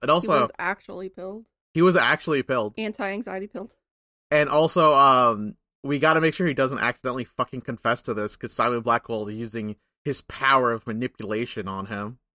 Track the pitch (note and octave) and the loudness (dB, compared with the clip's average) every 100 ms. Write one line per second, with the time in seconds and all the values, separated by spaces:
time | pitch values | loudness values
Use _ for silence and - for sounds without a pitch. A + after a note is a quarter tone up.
0 | B2+ E3 E3 D3 A#2+ - F3 G3 - F3+ | 0 2 2 2 0 -2 -8 -8 -10 -14
1 | F#3+ F#3 F#3 G#3+ A3+ _ _ D#3+ F3+ E3+ | -14 -14 -14 -14 -18 _ _ 2 4 4
2 | A#2+ D3 - C#3+ B2 B2+ G#2+ - A3 G#3+ | 2 2 0 -2 -2 -2 -4 -6 -8 -6
3 | G3 G3 A#3 F#3+ G3+ - A#3 _ _ _ | -8 -8 -10 -10 -12 -12 -14 _ _ _
4 | _ _ _ D3+ D3 D3 D#3+ F3+ D#3 C#3 | _ _ _ 2 4 4 4 4 6 8
5 | C#3 B2+ A#2+ G#2+ G#2+ - _ _ C#3 C#3+ | 8 8 4 2 -4 -12 _ _ -4 0
6 | D#3 D#3+ D#3+ - F3+ C3 C3 B2+ A2+ - | 2 4 2 0 -2 0 0 0 -4 -4
7 | C3 B2+ B2 - B2+ B2+ B2+ A#2 A#2 A#2+ | -6 -8 -8 -6 -6 -6 -10 -6 -2 -2
8 | - G#2+ G#2 - A#2 - A#2+ A#2+ A#2 A#2 | -4 -4 -6 -8 -8 -4 -2 -2 0 -2
9 | - A2+ G#2 A2 A#2 A2+ G#2+ G#2 _ _ | -2 -8 -6 -8 -10 -8 -8 -10 _ _
10 | D3 C3+ - - C3+ C3+ A#2+ A2+ - A2 | -8 -8 -10 -2 4 4 4 -2 -6 -6
11 | B2 - G2 G#2+ A#2+ A2+ F#2+ F#2+ G2 G#2 | -6 -8 -6 -6 -6 -8 -8 -8 -8 -8
12 | G#2 B2 _ | -8 -12 _